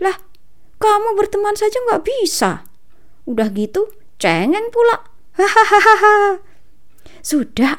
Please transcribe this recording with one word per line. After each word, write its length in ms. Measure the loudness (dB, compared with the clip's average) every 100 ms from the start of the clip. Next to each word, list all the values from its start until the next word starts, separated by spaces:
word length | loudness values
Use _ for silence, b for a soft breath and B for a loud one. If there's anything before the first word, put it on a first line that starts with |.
"Lah, 160 | -4 -4 -10 -18 -18 -18 -16 -2
kamu 340 | 2 2 0
berteman 400 | 0 0 0 -2
saja 220 | 0 0 0 -2
nggak 200 | -2 -2
bisa. 440 | -2 -2 0 -2 -2 -10 -16 -18 -18 -18 -14
Udah 240 | -6 -2 -2 -2
gitu, 320 | -4 -2 -4 -6 -16 -2
cengeng 480 | 0 2 2 0 -2
pula. 380 | 2 2 2 -4 -18 -10 0
Hahaha." 1040 | 4 4 6 6 6 6 6 6 4 0 -8 b b -18 -18 b b b
"Sudah, 480 | -4 -2 -2 0 0